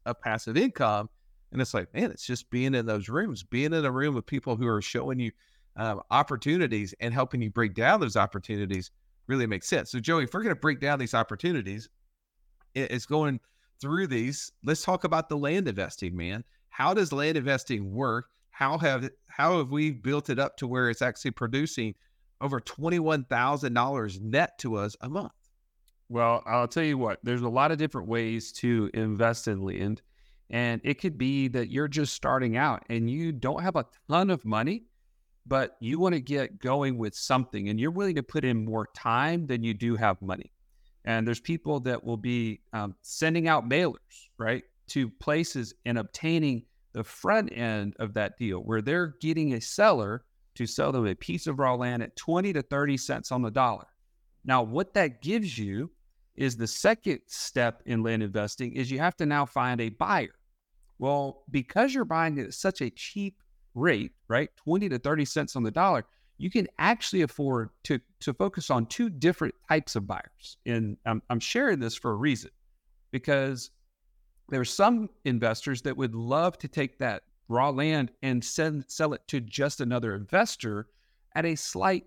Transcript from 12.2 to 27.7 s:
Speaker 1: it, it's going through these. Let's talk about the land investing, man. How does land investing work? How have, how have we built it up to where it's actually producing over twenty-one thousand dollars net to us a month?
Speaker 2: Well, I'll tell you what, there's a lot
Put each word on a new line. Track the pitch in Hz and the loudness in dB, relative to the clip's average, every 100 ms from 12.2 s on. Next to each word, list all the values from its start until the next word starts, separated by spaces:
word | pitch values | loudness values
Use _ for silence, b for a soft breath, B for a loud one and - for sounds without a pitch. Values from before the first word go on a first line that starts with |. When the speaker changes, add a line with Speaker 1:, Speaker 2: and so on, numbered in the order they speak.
| _ _ _ _ _ | _ _ _ _ _
Speaker 1:
it, | 131 135 | -4 -2
it's | 123 - | -4 0
going | 151 151 131 _ _ _ - | 0 2 -2 _ _ _ -12
through | 135 165 185 | -4 -2 0
these. | 123 120 143 - _ | 0 -2 -4 -10 _
Let's | 127 156 | -2 -2
talk | - 185 | 0 0
about | 170 160 160 | 2 0 -2
the | 147 | -2
land | 143 175 180 | 0 0 0
investing, | 101 90 - 90 87 | -2 -4 -6 -8 -6
man. | 85 104 - _ _ | -6 -8 -10 _ _
How | - 139 | -2 2
does | 202 180 | 4 2
land | 139 147 160 | 2 0 0
investing | 131 135 - 117 98 | 2 0 0 -4 -4
work? | 104 131 117 123 _ _ | -2 0 -2 -4 _ _
How | - 135 156 | -2 0 2
have, | 156 131 127 - _ | 2 2 -2 -10 _
how | - 147 180 | 2 4 4
have | 131 | 2
we | 147 156 | 2 0
built | 127 107 143 143 | 0 0 0 0
it | 127 | 0
up | 135 - | 0 -2
to | 127 | -2
where | 127 123 | 2 2
it's | 117 | 2
actually | 127 110 135 | 0 0 -6
producing | - 117 131 160 - 110 95 _ _ _ - | -4 -2 0 -2 -2 -6 -6 _ _ _ -8
over | 139 135 | -4 -4
twenty-one | - - 156 175 160 156 | -6 -4 0 2 2 0
thousand | 127 120 127 147 135 | 2 2 2 2 0
dollars | 120 127 139 110 92 | 2 2 0 -4 -6
net | 107 127 175 - | 0 2 2 -2
to | 123 107 | -4 -2
us | 104 - | -2 -6
a | 127 | -8
month? | 160 208 _ _ _ _ _ _ _ - | -8 -8 _ _ _ _ _ _ _ -6
Speaker 2:
Well, | 117 117 117 - | 2 4 4 2
I'll | 120 120 | 2 2
tell | 170 | 2
you | 156 139 | 0 2
what, | 113 98 | 0 -2
there's | 120 120 | -2 0
a | 120 | 0
lot | 120 147 | 4 4